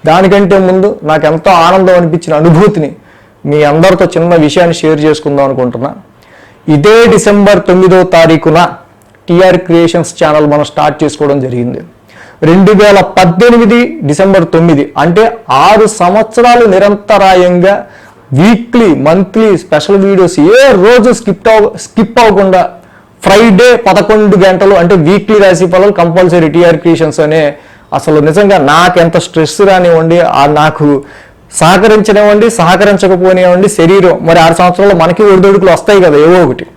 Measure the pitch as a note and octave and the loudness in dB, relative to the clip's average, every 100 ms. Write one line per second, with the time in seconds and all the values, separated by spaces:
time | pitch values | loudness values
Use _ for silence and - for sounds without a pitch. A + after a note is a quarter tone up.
0 | D#3 E3+ F#3+ G3+ G3 G3 F#3 F#3 G3+ - | 0 0 2 2 2 0 0 0 -2 -4
1 | D#3 D#3 D3+ D#3+ G3 F3 E3 F#3+ F#3 F3+ | -4 -2 -2 -2 0 0 2 0 2 0
2 | E3+ E3 D#3+ D3+ E3 D#3+ G#3 G#3 C#3+ - | 0 -4 -4 -2 0 2 0 -2 -8 -10
3 | _ _ _ _ C#3+ D3 D3 D3+ F#3 F#3 | _ _ _ _ -4 -2 0 2 0 0
4 | F3+ E3+ E3+ E3+ D3+ F#3 E3+ E3 D#3 D#3 | -2 -2 0 0 0 0 -2 -2 -2 -2
5 | D#3 D3+ D3+ C#3+ C#3 B2+ B2 A#2+ C3 - | -2 -2 -4 -2 -2 -2 -6 -6 -10 -12
6 | _ _ _ - - _ - D3+ F3+ A3+ | _ _ _ -20 -20 _ -4 0 2 2
7 | A3+ G#3 G#3 G3+ G3+ F#3+ F#3 F3+ F#3 F#3 | 2 0 0 0 2 0 0 0 2 2
8 | F#3 E3 D#3+ D#3+ E3 D#3+ F3 - - _ | 2 0 2 0 0 0 -2 -6 -20 _
9 | _ _ - F3 F#3 F3 F3+ E3+ E3+ E3+ | _ _ -4 0 2 0 0 0 0 -2
10 | D#3+ - D#3+ D3+ D3+ D3 D3 - D3+ C#3+ | -6 -4 -2 0 0 -2 -4 -4 -4 -2
11 | D3+ - D3 C#3+ B2+ A#2+ A#2+ - - _ | -6 -4 -4 -4 -4 -6 -8 -10 -16 _
12 | _ - - _ D#3 F3 G3 G3+ G#3 G3+ | _ -20 -20 _ 0 2 2 2 2 2
13 | F3 - F#3 E3+ A#3+ A#3 A3+ A#3+ B3 D#4+ | 0 0 -2 2 2 2 2 0 -2 -6
14 | D3+ D3 G3 F#3+ E3 E3 E3+ C#3+ C#3+ - | -6 -2 0 0 0 0 0 0 -2 -4
15 | D#3+ F3 A3+ A#3 - C3 F3 A3 G#3+ - | -2 0 -2 -4 -4 0 2 2 0 0
16 | F3 G3+ A3 - A#3+ A#3+ A3+ F#3+ G3+ G3+ | -2 -2 -2 0 2 2 2 2 0 -2
17 | - G#3 F#3+ F#3 F3+ F3+ F#3 G3+ - - | -2 0 2 2 2 0 0 -2 -8 -20
18 | - _ _ C3 G3 A#3 - A#3+ G#3+ C3+ | -20 _ _ 0 0 0 -2 -2 0 0
19 | C#3+ F3 F#3 A3+ A3 F#3 - D3+ C#3+ G3 | 0 -2 -2 -2 0 -2 -4 -6 -2 0
20 | G3 F#3+ F3 E3+ D#3 A3+ C#4 G#3 G3+ A#3+ | 0 0 0 0 2 4 2 2 2 2
21 | A3+ A#3 - F#3+ A3+ A3 G#3+ - - - | 2 -2 -4 -4 0 0 0 -6 -8 -4
22 | A3 B3 A3+ G3 F#3+ F#3 E3 - - - | -2 0 0 0 0 0 -2 -8 -20 -20
23 | _ _ - G3+ A#3 F#3+ B3 A#3 G3+ F#3+ | _ _ -2 2 2 4 2 2 0 -2
24 | G3+ G#3+ G#3 F#3+ F#3+ F#3 G3 F#3+ F3 F#3+ | 0 0 2 2 0 2 0 2 2 0
25 | D3+ G3+ G#3 G#3+ G3 E3+ F3+ F#3 G3+ F#3+ | 0 -2 0 0 2 0 0 0 0 0
26 | E3+ E3+ F3+ F3 D#3+ D#3+ F3 D#3+ E3+ E3 | -2 0 0 0 0 0 0 0 -2 -2
27 | D#3+ C#3+ D3+ D#3+ D3 C#3+ - - _ C#3 | -2 -2 -2 -2 -2 -6 -20 -20 _ -8
28 | - D3+ D3 F3 G3+ F#3+ C#3 D#3 F3+ F3+ | -2 0 0 0 0 0 0 0 0 0
29 | E3+ E3 - D#3+ D#3 - G3 F#3 F3+ E3 | 0 -2 -4 -4 -4 0 0 2 2 0
30 | D#3+ E3+ E3 C3 C#3+ D3+ D3+ D#3 D3 C#3 | 0 0 0 0 0 0 -2 -2 -2 -2
31 | - - - _ _ - D#3+ F#3 G#3+ G#3+ | -6 -20 -20 _ _ -4 0 2 2 2
32 | G#3 G3+ G#3 G#3 A3+ A3 E3+ F3+ G#3 G3 | 2 0 2 2 0 0 -2 0 0 0
33 | F#3+ F#3 F#3 F#3 F3+ F3+ G3+ - E3 G3 | 0 0 0 2 0 0 0 0 0 2
34 | F3+ C#3 D#3 E3+ E3 E3 F3+ F3 G3+ F3+ | 2 0 0 2 2 0 -2 0 0 0
35 | E3 F3 G#3 F#3+ G3 G3 F#3 E3 - G3+ | 0 0 2 2 2 2 0 0 0 0
36 | F3+ D3 D#3 F3+ D#3 B2 - | 2 2 2 2 0 -4 -12